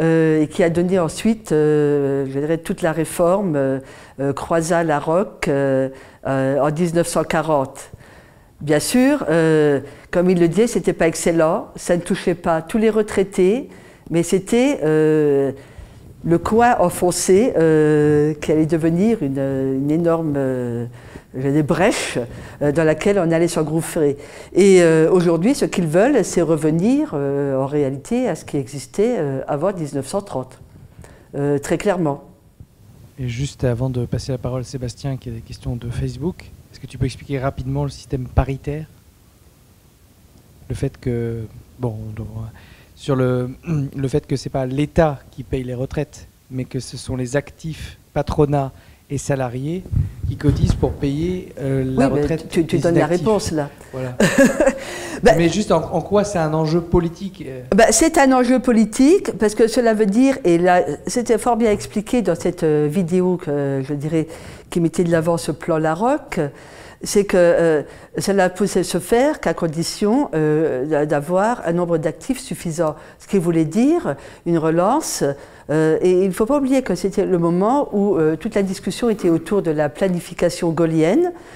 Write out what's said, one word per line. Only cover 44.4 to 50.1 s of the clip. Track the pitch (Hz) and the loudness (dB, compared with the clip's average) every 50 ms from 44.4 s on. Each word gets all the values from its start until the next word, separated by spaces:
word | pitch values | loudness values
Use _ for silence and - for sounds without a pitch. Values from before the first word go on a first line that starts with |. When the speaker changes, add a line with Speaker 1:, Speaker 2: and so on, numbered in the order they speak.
| - 139 | -6 -4
Speaker 2:
pas | - 135 131 | -4 -4 -4
l'État | 127 131 139 151 147 - - 156 151 139 123 - - - | -2 -2 -2 -2 0 2 2 2 2 0 -4 -10 -16 -16
qui | - 123 | -16 -12
paye | - 139 135 123 | -8 -8 -6 -6
les | 123 127 | -6 -6
retraites, | 120 131 - - 156 143 - - - - - _ _ _ - | -6 -6 -6 -4 -6 -6 -6 -8 -18 -20 -20 _ _ _ -12
mais | 131 131 127 | -8 -8 -8
que | - - 131 | -6 -8 -8
ce | - - - | -8 -10 -12
sont | 123 - - 131 | -14 -10 -8 -6
les | 127 127 117 131 | -6 -4 -4 -2
actifs, | 143 139 - - - - 160 151 - - - - - _ _ - | -4 -4 -4 -10 -14 -12 -12 -10 -10 -12 -16 -16 -20 _ _ -6
patronat | 151 143 - - 156 151 139 147 143 135 131 - - - - - _ _ - | -4 -4 -2 0 0 2 2 2 0 -2 -4 -8 -14 -20 -20 -20 _ _ -10
et | 147 135 | -8 -6
salariés | - - 143 131 131 120 120 131 135 151 170 190 185 - - - - - | -4 -4 -4 -2 -4 -4 -6 -6 -6 -6 -8 -8 -6 -4 -2 -2 -2 -2